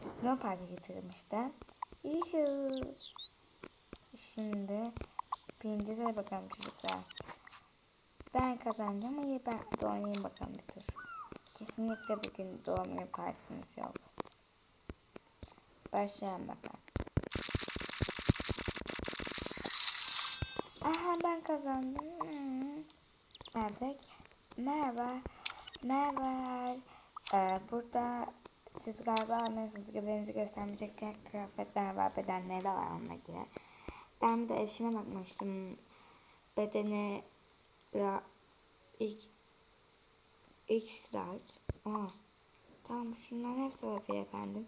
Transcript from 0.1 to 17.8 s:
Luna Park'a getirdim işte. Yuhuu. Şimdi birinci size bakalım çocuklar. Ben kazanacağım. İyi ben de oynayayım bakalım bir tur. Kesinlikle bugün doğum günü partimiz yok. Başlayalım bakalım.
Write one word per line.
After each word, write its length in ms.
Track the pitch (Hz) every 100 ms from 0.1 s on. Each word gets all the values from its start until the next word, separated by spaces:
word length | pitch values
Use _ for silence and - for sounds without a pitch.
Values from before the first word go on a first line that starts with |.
| -
Luna 160 | 240 262
Park'a 260 | 226 185
getirdim 460 | 175 175 - 185 185
işte. 420 | - - 208 262 - - - - -
Yuhuu. 800 | 285 320 339 320 294 277 269 262 262 - - - - - - - - - - - - 247
Şimdi 760 | - - 214 208 196 208 233 226 - - - - - -
birinci 220 | 214 208 208
size 300 | 220 233 214
bakalım 320 | 202 190 190
çocuklar. 500 | - 202 - 190 185 185 - - - - - - - - - - - -
Ben 220 | 254 254 247
kazanacağım. 640 | 240 220 208 202 233 294
İyi 160 | 277 262 247
ben 120 | 226 - -
de 60 | 220
oynayayım 380 | 208 208 202
bakalım 300 | - - -
bir 200 | - -
tur. 80 | - - - 1077 1077 1077 - -
Kesinlikle 680 | - 220 - 226 226 - 214
bugün 380 | - - 190 - -
doğum 180 | 185
günü 220 | 185 180 180
partimiz 720 | - 175 - - - - -
yok. 180 | - - - - - - - - - - - - - - - - - - - - -
Başlayalım 560 | 208 202 - 202 180 -
bakalım. 320 | - - - - - - - 50 - - - - -